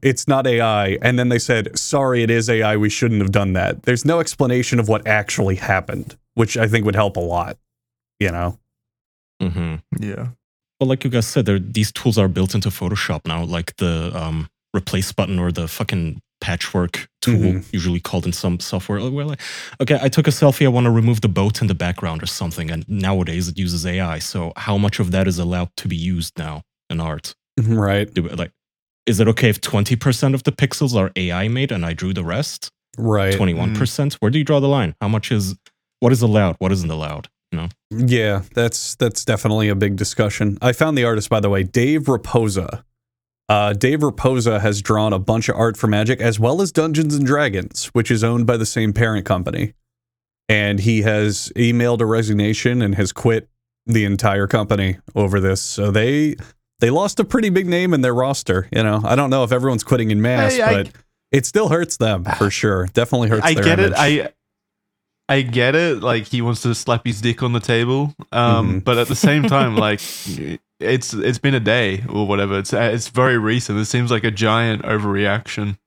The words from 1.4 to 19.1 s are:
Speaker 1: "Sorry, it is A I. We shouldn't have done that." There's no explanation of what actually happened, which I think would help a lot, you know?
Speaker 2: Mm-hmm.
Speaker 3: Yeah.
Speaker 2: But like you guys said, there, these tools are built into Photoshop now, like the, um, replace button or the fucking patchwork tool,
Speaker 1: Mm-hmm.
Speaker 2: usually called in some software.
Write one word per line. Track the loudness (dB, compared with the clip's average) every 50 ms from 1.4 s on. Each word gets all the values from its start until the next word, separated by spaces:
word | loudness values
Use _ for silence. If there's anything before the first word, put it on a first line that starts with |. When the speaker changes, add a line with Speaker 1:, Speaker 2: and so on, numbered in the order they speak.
| 0 0 0 0 -2 -4 -6 -8
Speaker 1:
"Sorry, | -4 -2 0 0 2 2 2 2 2
it | 2
is | 2 2 2 0
A | 0 0
I. | 2 2 2
We | 2 0 0
shouldn't | 0 0 0 0 2 2
have | 0 0
done | 0 0 0 0
that." | 0 0 -2 -2 -4 -2 0
There's | 0 0 0 2
no | 0 0 0
explanation | -2 -2 -2 -2 0 0 0 0 0 0 0 0
of | 2 2
what | 0 0 0
actually | 0 0 0 -2 -2 -4 -2 0 0 -2
happened, | -2 0 0 0 0 -2 -4 -8 -10 -10 -12 -16 -20 _ _ -2
which | 0 0 0 0
I | 0 0
think | 2 2 2 2
would | 2 2
help | 2 0 0 0
a | -4
lot, | -4 -2 -2 -2 -4 -4 -8 -14 _ _ _ _ _ _ _ _ _ _ _ -2
you | -2 -2
know? | 0 -2 -4 -4 -4 -8 _ _ _ _ _ _ _ _ _ _ _ _ _ _ _ -6
Speaker 2:
Mm-hmm. | -4 -4 -2 -4 -4 -6 -6 -10 -10 -8 -6 -6
Speaker 3:
Yeah. | -6 -6 -8 -8 -10 -10 -12 _ _ _ _ _ _ _ _ -2
Speaker 2:
But | -2
like | 0 0 -2 -2
you | -2
guys | 0 -2 -2
said, | 0 0 0 0
there, | 2 0 -2
these | -2 -2 -2 -2 -2 -2
tools | -2 -2 0 2 2 4
are | 2 2
built | 2 0 -2 0 0
into | -2 -2 -2
Photoshop | -4 -4 -6 -4 -4 -4 -4 -4 -6 -6 -6
now, | -6 -6 -4 -4
like | -4 -4 -6 -6 -8 -6
the, | -4 -2 -2 -2 -2 -4 -6 -6
um, | -6 -6 -4 -4 -4 -6 -8 _ _ _ _ -6
replace | -6 -4 -2 -4 -4 -4 -4
button | -2 -4 -2 -2 -2 -2
or | -2 -2
the | -2 -4 -6
fucking | -6 -6 -8 -6 -4 -4 -4 -4 -4 -6 -10 -14 _ _ -10
patchwork | -6 -6 -6 -4 -6 -4 -2 -2 -2 -2 -4 -8 -12 -14 _ _
tool, | 0 2 2
Speaker 1:
Mm-hmm. | 4 4 2 0 -2 -4 -6
Speaker 2:
usually | -6 -4 -2 -2 -2 -2
called | -4 -4 -4 -4 -2
in | -4
some | -4 -4 -2 -2 -2 -4
software. | -4 -6 -6 -6 -4 -4 -6 -4 -4 -4